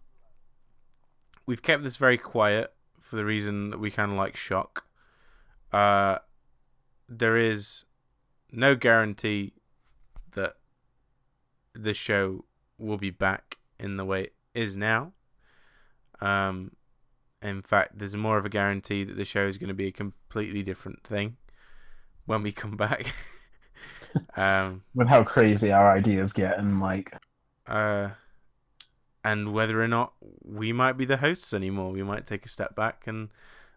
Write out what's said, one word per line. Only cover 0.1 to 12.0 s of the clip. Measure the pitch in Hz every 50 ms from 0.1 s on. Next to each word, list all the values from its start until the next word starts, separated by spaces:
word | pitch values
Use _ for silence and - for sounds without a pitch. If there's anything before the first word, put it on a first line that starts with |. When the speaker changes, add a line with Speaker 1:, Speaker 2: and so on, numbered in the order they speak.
| _ - - - - - - - - _ _ _ _ - _ _ _ _ _ _ _ _ - _ _ - _
Speaker 1:
we've | - 123 113 -
kept | - 160 147 147
this | 135 120 -
very | 135 127 123 120
quiet | - - - 120 107 104 104 110 117 - - _ _ _ _ _
for | - - -
the | 110 104
reason | 104 107 107 104 104 104 101 101 104
that | 104 -
we | 107 104
kinda | - - 104 104 101
like | 98 98 98 -
shock. | - - - 95 95 - - _ - - _ _ _ _ _ _ _ _ - - - - - - - _ -
Uh, | - 101 101 101 101 98 98 98 95 - - _ _ _ _ _ _ _ _ _ _ _ _ _ _ _ _ _
there | 120 113 120 113 113 117
is | 117 113 110 104 101 - - - - _ _ _ _ _ _ _ _ _ _ _ _ _
no | - 117 123 139 139
guarantee | 123 - 123 117 113 110 107 101 - - 110 104 101 101 101 - _ _ _ _ _ _ _ _ _ - - _ - - -
that | - 101 95 - - _ _ _ _ _ _ _ _ _ _ _ _ _ _ _ _ _ _ _ _ _ _ _ _
the | 120 104 110 104
show | -